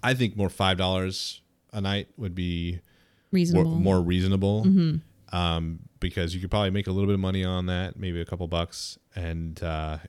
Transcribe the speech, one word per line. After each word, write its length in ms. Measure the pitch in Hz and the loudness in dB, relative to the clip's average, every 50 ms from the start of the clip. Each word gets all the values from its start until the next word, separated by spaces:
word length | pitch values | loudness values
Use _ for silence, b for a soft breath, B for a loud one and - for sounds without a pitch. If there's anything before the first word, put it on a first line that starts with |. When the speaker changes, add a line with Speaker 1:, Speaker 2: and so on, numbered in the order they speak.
Speaker 1:
I 120 | - 127 131 | -2 0 0
think 220 | 123 123 101 101 | 2 0 0 0
more 120 | 101 98 87 | 0 -2 -2
five 300 | - - 98 95 92 90 | 0 0 2 2 2 2
dollars 640 | 92 92 95 92 92 92 92 - - - - - _ _ _ _ _ _ | 2 0 0 0 -2 -2 -4 -6 -8 -8 -10 -12 _ _ _ _ _ _
a 80 | - 107 | -8 -4
night 280 | 95 98 98 101 - - _ | -2 -2 -2 -4 -4 -8 _
would 180 | - 107 92 87 | -8 -8 -6 -4
be 460 | 90 90 87 85 85 85 87 87 87 b b b b b b b b b b | -4 -2 -2 -2 -2 -2 -4 -6 -6 b b b b b b b b b b
Speaker 2:
Reasonable. 380 | 196 180 175 175 165 165 165 160 | 0 2 2 4 4 4 4 4
Speaker 1:
more, 80 | 165 - | 2 2
more 200 | 90 98 95 92 | 4 4 4 4
reasonable. 600 | 85 87 90 92 92 95 98 95 98 98 104 107 143 | 4 4 2 4 4 4 2 4 4 2 2 4 6
Speaker 2:
Mm-hmm. 720 | 185 190 185 165 160 151 156 - - _ _ _ - - | 6 6 6 6 4 2 -2 -4 -8 _ _ _ -6 -2
Speaker 1:
Um, 440 | 87 87 85 82 82 82 82 82 - - - _ _ | 0 0 0 0 0 -2 -4 -6 -8 -12 -18 _ _
because 340 | - 90 - 98 85 85 87 | -6 -4 -2 -2 -2 -2 -4
you 60 | 92 | -4
could 100 | 95 87 | -4 -2
probably 200 | - 104 101 92 | 0 2 2 2
make 160 | 95 101 95 | 0 0 -2
a 40 | 92 | -2
little 140 | 92 98 101 | 0 0 2
bit 80 | 98 101 | 2 2
of 60 | 98 | 2
money 240 | 95 95 95 95 92 | 0 0 0 0 0
on 220 | 92 92 90 90 | 0 -2 -2 -2
that, 320 | 90 90 90 95 87 - - | -2 -2 -2 -2 -4 -6 -8
maybe 220 | 92 90 85 85 | -6 -6 -4 -4
a 40 | 82 | -6
couple 220 | - - 92 90 80 | -6 -6 -6 -4 -2
bucks, 500 | 87 82 85 - - - - - - - _ _ - | -2 -2 -2 -4 -6 -10 -12 -12 -14 -16 _ _ -10
and, 480 | 92 85 82 82 82 82 82 76 - | -8 -6 -4 -4 -4 -6 -6 -8 -6
uh, 360 | 87 82 80 78 78 78 78 80 - | -6 -4 -4 -4 -4 -4 -6 -8 -10